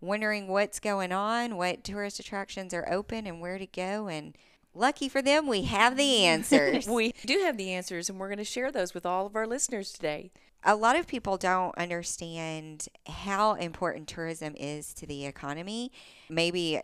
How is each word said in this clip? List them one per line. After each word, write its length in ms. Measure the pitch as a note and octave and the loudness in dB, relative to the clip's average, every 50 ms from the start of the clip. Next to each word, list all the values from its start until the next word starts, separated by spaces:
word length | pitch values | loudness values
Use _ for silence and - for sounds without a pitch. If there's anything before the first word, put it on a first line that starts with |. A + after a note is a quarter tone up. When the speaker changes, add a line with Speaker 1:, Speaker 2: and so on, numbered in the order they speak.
Speaker 1:
wondering 480 | - F3 G3+ G#3+ G#3+ G#3+ G#3+ G#3 G3 F#3+ | -4 -2 -2 0 0 0 0 -2 -2 0
what's 320 | F#3 G3+ G#3 G3+ - - | 2 2 2 2 0 -4
going 320 | - G#3+ G3+ G3 F#3+ F3+ F3+ | -2 0 0 0 0 0 0
on, 440 | F#3+ G3+ G#3+ A3+ A#3 A#3+ A#3+ A3 | 0 0 0 0 0 0 -2 -2
what 280 | F3 F3+ F3+ F3 - - | 0 0 0 0 -2 -6
tourist 340 | - G3 G#3 G3+ G3+ G3+ - | -8 -6 -4 -4 -6 -6 -8
attractions 560 | - - - G3 G3 - - G3+ F#3+ F3+ - | -10 -8 -6 -6 -6 -6 -8 -8 -8 -4 -4
are 140 | E3+ - - E3+ | -4 -2 0 0
open 340 | F#3+ G#3 - A#3 A3+ A3 G3+ | 0 -2 -2 -6 -6 -6 -8
and 120 | E3+ E3+ | -8 -8
where 180 | E3+ F3 F#3 F#3+ | -8 -8 -6 -8
to 80 | F#3+ | -8
go. 420 | F#3 - - F#3 F#3 G3+ G#3+ G#3+ G3+ | -8 -6 -6 -4 -2 -2 -4 -4 -4
And 280 | E3 D#3 D3 D#3 D3+ - _ _ _ _ _ _ - | -6 -6 -8 -10 -14 -18 _ _ _ _ _ _ -4
lucky 340 | E3 A3 C4 D4 - C#4 C4+ | 0 2 2 2 0 -2 -2
for 140 | - C4+ C4 | 0 2 4
them, 240 | C4+ C#4+ D4+ D#4 | 4 4 4 4
we 160 | C#4 A#3 G3 F3+ | 2 2 0 0
have 340 | - A3 G3+ A3 A#3+ B3+ | 2 4 6 6 6 6
the 280 | B3+ C#4+ C#4 C4 A3+ G3 | 6 4 6 6 6 8
Speaker 2:
<laughs> 0 | |
Speaker 1:
answers. 640 | F3 D#3+ D#3+ - - C#4+ C4+ C#4+ - - - - G3+ | 6 6 6 6 6 6 8 8 6 4 2 2 2
Speaker 2:
We 260 | A3+ A#3+ A3 A#3 A#3 - - | 2 2 2 2 0 -2 -2
do 140 | G#3+ C#4 G4 G4 | 0 2 2 4
have 120 | E4+ C4+ | 2 0
the 160 | G#3+ F#3+ F#3+ F#3 | 0 -2 -4 -4
answers, 380 | F#3 F3+ - G3 E3+ F3 - | -4 -4 -4 -4 -4 -4 -4
and 80 | G3 F#3+ | -6 -6
we're 100 | F#3+ F#3+ | -6 -6
gonna 140 | G3+ G3+ G#3+ | -6 -6 -6
share 280 | - - B3+ B3 C4+ - | -6 -4 -2 -2 -2 0
those 200 | - F#3 F3 - | 0 0 -2 -2
with 140 | F3+ E3+ | -4 -2
all 180 | F3 F3+ F#3 G3 | 0 0 0 0
of 100 | G3+ G3+ | 0 -2
our 100 | A3 A3 | -2 -2
listeners 460 | A3 A#3 C#4 - - B3 G#3+ G3 - - | 0 -2 -2 -2 -2 -2 -4 -6 -6 -8
today. 400 | - - D#3 D3+ D3 - F#3 _ - _ _ _ _ - | -4 -2 -2 -2 -4 -6 -12 _ -20 _ _ _ _ 4
Speaker 1:
A 100 | - G#3 | 4 4
lot 220 | G#3+ A3 A3+ B3+ | 6 6 4 4
of 100 | E4 E4+ | 4 2
people 300 | - - B3 - G3+ F#3+ | -2 -4 -4 -2 -2 -2
don't 400 | F#3 - F#3 F#3 F#3 F#3 F3+ - - | 0 2 2 2 2 2 0 -2 -4
understand 1080 | F3 F3 F3 F3 E3+ - - - E3+ E3 E3 E3 D#3+ D#3+ D#3+ D#3 D#3 D#3 D#3 D3+ - - - - - | -4 -4 -4 -4 -4 -6 -8 -8 -8 -10 -8 -8 -6 -6 -6 -8 -8 -10 -12 -12 -14 -14 -16 -16 -16
how 480 | - D#3+ - F3+ G3 G3 G3 G#3+ G#3+ G#3 | -14 -12 -8 -6 -2 0 2 4 4 4
important 540 | - F3 E3+ D#3+ - F#3 E3+ - - D#3 - | 2 -2 -6 -4 -4 -4 -2 -4 -4 -8 -12
tourism 460 | - - E3 E3 E3 D#3+ D#3+ D3+ D3+ | -10 -8 -6 -6 -6 -6 -8 -8 -8
is 360 | - - C#3+ D3 D3+ D3 - - | -8 -8 -6 -6 -8 -10 -12 -14
to 120 | - - | -14 -12
the 200 | D3+ D3 C#3 C#3 | -10 -8 -8 -8
economy. 680 | C#3 C#3 - - C#3+ C#3+ D#3 E3+ F#3+ G#3+ A3+ A#3+ B3+ - - - - - - - - | -8 -10 -10 -8 -8 -8 -8 -8 -8 -8 -8 -8 -8 -10 -16 -20 -20 -20 -20 -14 -4
Maybe 520 | D#3+ E3 E3+ F3 F3 F3+ F3 E3 D3+ - | 0 2 2 2 2 2 0 0 0 -2